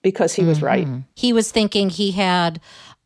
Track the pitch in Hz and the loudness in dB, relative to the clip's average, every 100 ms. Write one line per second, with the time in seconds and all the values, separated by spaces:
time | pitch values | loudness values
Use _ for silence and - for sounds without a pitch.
0 | 190 190 170 - 170 156 143 120 147 127 | -4 0 -2 2 2 2 2 0 -2 -6
1 | 131 - 247 226 214 226 208 208 196 165 | -10 -4 0 0 0 0 0 0 -2 -2
2 | 202 185 190 180 170 165 - - - - | -4 0 0 2 0 -4 -16 -20 -20 -12